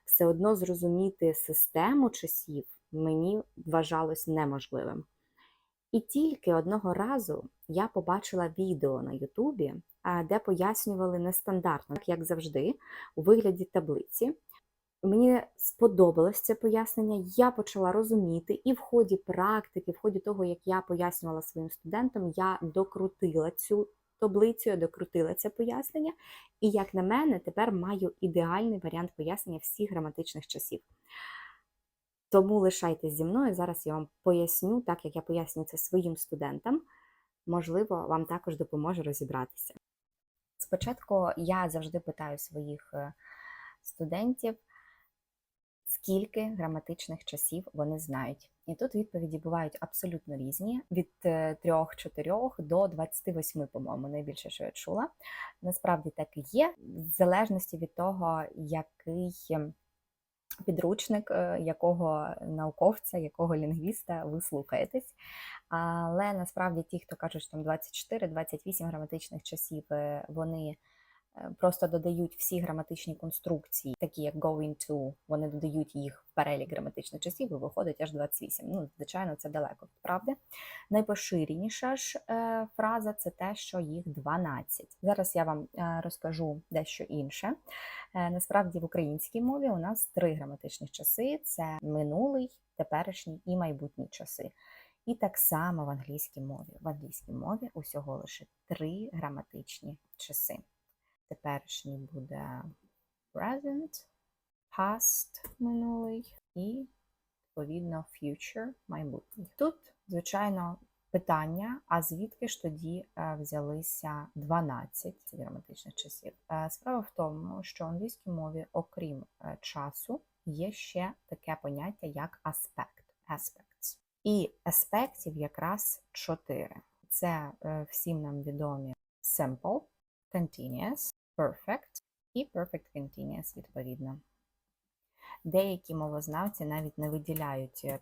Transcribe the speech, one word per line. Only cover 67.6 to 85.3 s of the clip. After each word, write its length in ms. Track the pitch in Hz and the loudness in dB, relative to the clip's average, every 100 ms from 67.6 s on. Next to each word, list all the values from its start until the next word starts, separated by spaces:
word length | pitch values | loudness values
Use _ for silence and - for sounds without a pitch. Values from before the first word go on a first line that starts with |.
двадцять 300 | 156 160 - - | -2 -2 -4 -10
чотири, 320 | - 226 175 | -6 -4 -2
двадцять 400 | 160 160 156 190 | -4 -6 -6 -6
вісім 200 | 190 165 | -4 -4
граматичних 560 | 156 156 160 - 160 | -6 -6 -8 -8 -12
часів, 400 | - 156 - 151 - | -10 -8 -6 -8 -4
е, 340 | 147 147 147 - | -2 -2 -4 -6
вони, 480 | 160 165 160 151 156 _ _ _ _ _ - | -4 -4 -4 -6 -8 _ _ _ _ _ -14
е, 160 | - - | -12 4
просто 280 | 180 - 170 | 4 4 2
додають 480 | 170 175 170 170 - | 2 2 0 -2 -2
всі 240 | - 180 | -2 0
граматичні 560 | 170 156 - 170 165 156 | 0 -2 -6 -8 -8 -8
конструкції, 800 | 165 - 175 151 - - 135 123 | -6 -6 -2 -2 -2 -6 -4 -4
такі 220 | 156 - | -4 -2
як 140 | 147 156 | -4 0
"going 540 | 156 156 151 151 - | 0 0 -2 -4 -4
to", 240 | 147 135 - - | -2 -2 -8 -2
Вони 200 | 151 151 | -2 0
додають 480 | 147 156 156 147 143 | -2 0 0 -2 -4
їх 280 | 139 - _ | -8 -10 _
в 40 | |
перелік 400 | - 147 139 135 | 0 0 0 -4
граматичних 500 | - 139 - - 151 | -6 -6 -10 -10 -8
часів 300 | 175 - 247 | -8 -4 -4
і 40 | 139 | -2
виходить 460 | - - 170 - | -2 -2 -2 -2
аж 100 | 156 | -4
двадцять 300 | 151 147 - | -2 -4 -4
вісім. 280 | - - - | -6 -6 -4
Ну, 200 | 190 147 - | -4 -4 -8
звичайно, 400 | 147 185 180 143 | -8 -4 -4 -6
це 140 | 151 | -4
далеко 360 | 151 143 - - | -2 -4 -6 -18
від 160 | _ | _
правди. 340 | - 180 269 269 _ - - - - | -2 0 -2 -4 _ -18 -16 -16 2
Найпоширеніша 1080 | 208 214 202 - 175 156 165 220 - 254 269 | 2 2 -2 0 0 0 -2 -4 -2 -2 -2
ж, 240 | - - - | -4 -6 -4
е, 380 | 226 226 226 220 - | -2 0 -2 -2 0
фраза — 380 | 220 233 214 208 | 2 2 0 -4
це 100 | 175 | -6
те, 260 | - 185 214 | -4 -6 -4
що 240 | - 185 | -4 -4
їх 280 | 156 165 170 | -4 -4 -6
дванадцять. 920 | 143 143 170 160 127 - - - - | -4 0 0 0 -2 -4 -6 -8 -2
Зараз 340 | 190 202 180 | 2 2 2